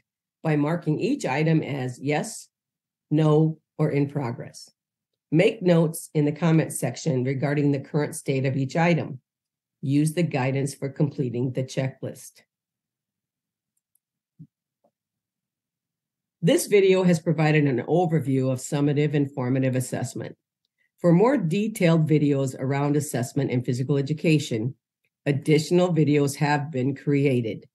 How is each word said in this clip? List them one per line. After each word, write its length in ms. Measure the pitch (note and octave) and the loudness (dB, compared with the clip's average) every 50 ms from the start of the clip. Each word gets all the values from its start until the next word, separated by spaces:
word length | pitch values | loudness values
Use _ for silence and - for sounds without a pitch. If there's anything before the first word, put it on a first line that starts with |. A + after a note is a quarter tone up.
| _ _ _ _ _ _ _ _ - | _ _ _ _ _ _ _ _ -2
by 120 | D#3+ D3+ | 0 0
marking 440 | D3 C#3+ D3+ E3+ E3+ - D#3 D3+ - | 2 0 0 -2 -2 -2 -2 -2 -2
each 260 | D3+ A3+ C#4+ - - | 0 -2 -2 -2 -4
item 380 | C3+ B2+ D3 D#3 E3 D#3+ D3+ - | -4 -2 0 2 2 2 2 0
as 340 | A2+ C#3+ C#3 B2+ B2+ B2 - | -2 -6 -6 -6 -6 -8 -6
yes, 500 | B2+ C#3+ D3+ E3 G#3+ A3 - - - _ _ _ _ _ _ _ _ _ _ _ _ - | -4 -2 -2 -2 -4 -6 -12 -16 -18 _ _ _ _ _ _ _ _ _ _ _ _ -2
no, 480 | D3+ D#3 D#3 D3+ D3+ D#3 D#3+ D#3+ D#3 _ _ _ _ - | 0 2 4 4 4 4 4 2 0 _ _ _ _ -2
or 100 | D3+ C3 | -2 0
in 180 | B2+ C#3+ C#3+ | 0 0 -2
progress. 640 | C#3 - D3 C3+ A#2+ A#2+ - - - - - - - _ _ _ _ _ _ _ _ _ _ _ - | -2 -2 -6 -6 -6 -8 -10 -12 -16 -18 -20 -20 -20 _ _ _ _ _ _ _ _ _ _ _ -2
Make 320 | D3 E3 F#3+ B3+ - - F#3 | 2 4 4 4 2 0 0
notes 480 | F3+ E3+ E3 E3 D3+ D#3+ - - - - | 2 4 4 4 2 0 -6 -12 -4 -2
in 120 | D#3 D3 | 0 0
the 60 | D3 | 0
comment 400 | D3+ - F3+ D#3+ D#3+ D#3+ - - | 0 0 0 2 4 4 2 0
section 520 | - - C#3+ B2 A#2+ - - D#3+ C3 B2+ A#2+ | -4 -6 -6 -6 -6 -6 -4 -2 -2 -2 -2
regarding 480 | C3+ C#3 C3 C#3+ C#3 D3 D3 C#3+ C#3+ | -2 -2 -2 -2 -2 0 0 0 0
the 80 | C#3+ C#3 | 0 -2
current 360 | - - - D3+ D3 - - | -4 -4 -4 -2 -2 -2 -6
state 300 | - - - C3+ C3+ C3 | -10 -6 -4 -4 -2 -2
of 100 | C3+ B2+ | -2 -2
each 200 | C3+ C#3 C3 - | -2 -4 -4 -2
item. 460 | E3+ E3 F3 E3+ D3 A2+ - - - _ _ _ _ _ _ _ _ _ _ _ - | 0 2 2 2 0 -2 -6 -10 -16 _ _ _ _ _ _ _ _ _ _ _ -10
Use 320 | - C3+ C#3 D3 D3+ D#3 - | -4 -2 0 2 0 0 0
the 80 | F3+ | -2
guidance 540 | E3+ - - C3+ B2+ C3+ C3 C#3 C3+ C3+ - | -2 -2 0 -2 -2 -2 -2 -2 -4 -4 -6
for 140 | - C#3 C3+ | -8 -10 -10
completing 640 | - - D#3 - - - C3+ B2 A2 A#2+ B2+ C3 A#2+ | -2 -2 -2 -2 -2 -4 -6 -4 -2 -4 -4 -4 -4
the 100 | C3 B2+ | -6 -6
checklist. 800 | - - C3+ C3 B2+ - - - A2 - - - - _ _ _ _ _ _ _ _ _ _ _ _ _ _ _ _ _ _ _ _ _ _ _ _ _ _ _ _ _ _ _ _ _ _ _ _ _ _ _ _ _ _ - _ _ _ _ _ _ _ _ _ _ _ _ _ _ _ _ _ _ _ _ _ _ _ _ _ _ _ _ _ _ _ _ _ _ _ _ _ _ - E3 | -6 -4 -6 -6 -6 -6 -8 -12 -14 -12 -14 -20 -20 _ _ _ _ _ _ _ _ _ _ _ _ _ _ _ _ _ _ _ _ _ _ _ _ _ _ _ _ _ _ _ _ _ _ _ _ _ _ _ _ _ _ -20 _ _ _ _ _ _ _ _ _ _ _ _ _ _ _ _ _ _ _ _ _ _ _ _ _ _ _ _ _ _ _ _ _ _ _ _ _ _ -2 2
This 240 | E3+ C#4+ E4+ - | 2 2 2 2
video 360 | - G#3 G3+ F#3+ F#3+ F#3 F#3 F#3+ | 4 4 6 6 6 4 4 4
has 160 | F3+ F3 E3 | 4 2 2
provided 460 | - F3 D3+ D#3+ D#3 D3+ D3+ D#3 C#3+ | 0 -2 0 2 2 4 4 4 4
an 180 | C#3 B2+ A#2 - | 2 0 0 0
overview 640 | - D3+ - C#4 - E3 D3 A#2 C#3 C3 C3+ C3 C3 | 0 0 2 2 2 0 0 0 0 0 0 0 0
of 100 | B2+ A#2+ | -2 -4
summative 520 | - - D#3 C#3+ C#3+ D3+ C#3 D3 D3+ D3 D3 | -6 -6 -2 0 0 0 2 2 0 0 0
and 180 | D3 C#3 C3+ | 0 -2 -2
formative 440 | - C3+ B2 B2 C3+ C3 C3 C3 B2 | -4 -6 -2 -2 0 0 0 0 0
assessment. 600 | B2+ B2+ - B2 F#2+ B2 B2 - A2 - - - _ _ _ _ _ _ _ _ _ _ _ _ - | -2 -4 -4 -6 -6 -6 -6 -8 -10 -10 -12 -14 _ _ _ _ _ _ _ _ _ _ _ _ 0
For 140 | - F3 E3 | 2 4 6
more 240 | F3 G#3+ B3+ D4 | 6 6 4 2
detailed 720 | A#3+ F3 D#3 E3+ G3+ G#3+ A#3 A3 - F#3 E3 E3 E3 D3+ C#3 | 2 0 0 -2 -2 -2 -2 -2 0 2 4 4 4 4 4
videos 460 | D#3 C#3+ D3 C#3+ C#3+ C3+ C3+ C3 - - | 2 2 2 2 0 0 -2 -4 -4 -6
around 360 | C3+ B2+ C#3 C#3 C#3+ C#3+ D3 | -4 -4 -2 -2 0 0 0
assessment 560 | D3 D3 - - A#2+ A#2+ - - C#3 C3+ - | 0 -2 -2 -4 -4 -4 -4 -4 -4 -2 0
in 120 | A#2+ B2 A#2+ | -2 -2 -2
physical 340 | - A#2+ B2 C3+ D#3 D3 | -2 -4 -4 -2 -2 0
education, 760 | C#3 C#3+ C3+ D#3 D#3 - E3+ D#3 C#3+ - - B2 G#2+ A2 C3 - _ _ _ _ _ _ _ _ _ - | -2 0 -2 -4 -2 0 2 2 2 0 -2 -4 -4 -4 -6 -8 _ _ _ _ _ _ _ _ _ -2
additional 640 | C#3+ C#3 B2+ - D#3 D#3 D#3 D#3 - F3+ F3 F3+ F3+ E3 | -2 -2 -2 2 2 2 2 2 2 2 2 2 2 2
videos 420 | D#3+ D3+ C#3 D3 D3 C#3+ C#3 C#3 | 2 2 2 2 2 2 0 -2
have 340 | - D#3 C#3+ D3 C#3+ C#3 D#3 | -2 -2 0 0 -2 -2 -4
been 240 | - B2+ B2 C#3 C#3 | -4 -2 -2 -2 -4
created. 720 | - - D3 C#3+ C#3 C#3 C#3+ B2+ B2 A#2 G#2+ F#2+ - - _ | -4 -2 0 0 2 2 2 2 0 0 -2 -6 -10 -14 _